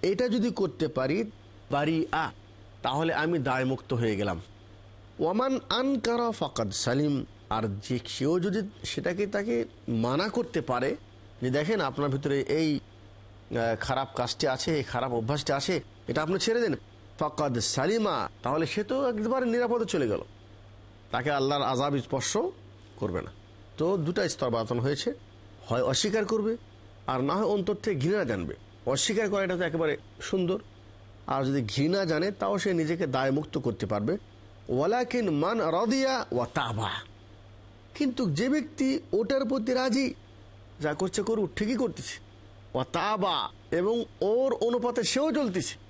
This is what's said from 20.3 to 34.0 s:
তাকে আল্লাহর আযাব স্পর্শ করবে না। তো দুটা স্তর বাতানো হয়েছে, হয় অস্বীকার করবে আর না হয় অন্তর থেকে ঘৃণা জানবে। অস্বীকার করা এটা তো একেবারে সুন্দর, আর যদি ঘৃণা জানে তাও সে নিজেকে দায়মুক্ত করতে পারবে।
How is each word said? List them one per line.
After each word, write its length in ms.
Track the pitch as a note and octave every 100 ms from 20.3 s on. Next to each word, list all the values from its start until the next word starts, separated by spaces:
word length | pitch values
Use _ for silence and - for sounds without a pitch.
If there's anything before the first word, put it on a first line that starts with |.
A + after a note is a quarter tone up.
| - - - - - - - -
তাকে 200 | A#2 B2+
আল্লাহর 320 | C#3+ C3+ C#3+
আযাব 360 | C3 B2+ C#3+ C#3
স্পর্শ 400 | - C3+ - G#3 F4 - - - - -
করবে 260 | - F2+
না। 80 | - - - - - -
তো 180 | D#3+ G3
দুটা 320 | D#3 F3+ F#3
স্তর 220 | - C3
বাতানো 300 | A2+ A2+ A#2+
হয়েছে, 320 | B2+ D3 B3 - - - - - -
হয় 160 | A#2+
অস্বীকার 420 | C3 C3 G#3+ A3
করবে 320 | G3 A3 G#3+ A#3 - - - - -
আর 140 | B2+
না 120 | C#3
হয় 140 | F#3 G#3
অন্তর 200 | G3+ F3+
থেকে 220 | G3+ - E3
ঘৃণা 240 | D3 G3+
জানবে। 300 | D3 G#2 E2 - - - -
অস্বীকার 440 | C3+ - G#3 G#3+
করা 120 | G3+
এটা 120 | F#3+ F3+
তো 60 |
একেবারে 340 | F3 D#3+ D#3+ C#3+ - -
সুন্দর, 380 | - F#3+ F3 F#3+ - - - - - - -
আর 180 | C3+
যদি 160 | C3+ C#3
ঘৃণা 420 | A2 C3 D3 G3
জানে 240 | F#3 D#3 F#3
তাও 280 | G3 G3 G3+
সে 120 | G3+
নিজেকে 320 | F3 D#3 E3+ D#3+
দায়মুক্ত 520 | C3 C3+ C3+ D3+ D#3
করতে 280 | B2+ G#2+ G#2
পারবে। 320 | G#2